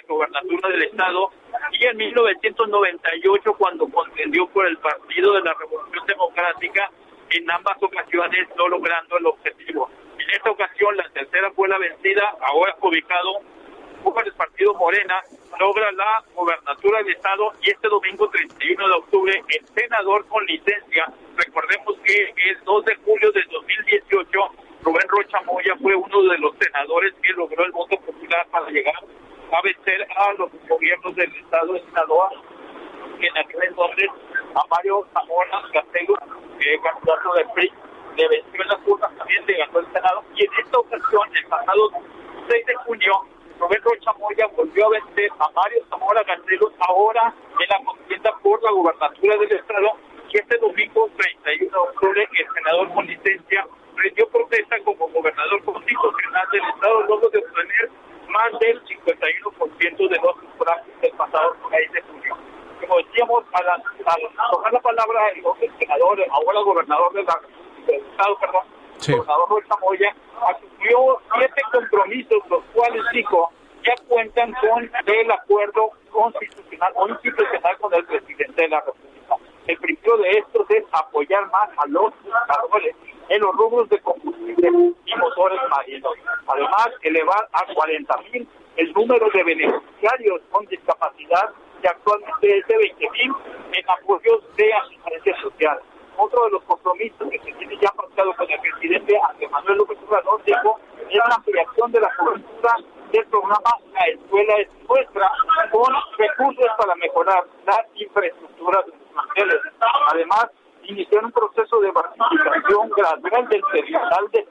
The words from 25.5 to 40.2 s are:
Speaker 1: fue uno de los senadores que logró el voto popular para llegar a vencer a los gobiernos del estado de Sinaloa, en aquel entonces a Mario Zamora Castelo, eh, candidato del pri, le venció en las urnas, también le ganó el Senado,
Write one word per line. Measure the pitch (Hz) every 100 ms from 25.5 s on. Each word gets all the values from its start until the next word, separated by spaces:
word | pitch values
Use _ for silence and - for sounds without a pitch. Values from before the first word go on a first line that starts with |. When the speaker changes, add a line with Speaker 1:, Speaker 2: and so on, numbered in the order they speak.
| 180 185 180
Speaker 1:
fue | 190 190
uno | 185 202
de | 185 170
los | 147 -
senadores | 180 143 147 170 190 -
que | 180
logró | 180 160 156 180
el |
voto | 170 175 190
popular | 165 151 160 170 170
para | 170 160
llegar | 147 135
a | 170 - - - - - 165
vencer | 190 185 - 190 202 190
a | 202
los | 202 175 - -
gobiernos | 160 165 180 185 185
del | 170 -
estado | - 165 165
de | 180 -
Sinaloa, | 170 160 160 190 - - - - - - - - -
en | 170 156
aquel | 151 165
entonces | 180 180 175 - 196 - - - -
a | 139 -
Mario | 170 196 202 185
Zamora | 170 - 170 180 196 -
Castelo, | 156 - - 185 202 - - - -
eh, | 143 151
candidato | 165 156 165 160 185
del | 175 151 -
pri, | 381 - - - - -
le | 160
venció | 156 - 180
en | 190
las | 202 -
urnas, | 202 - -
también | - 196 -
le | 180
ganó | 147 170
el | 170
Senado, | 185 185 185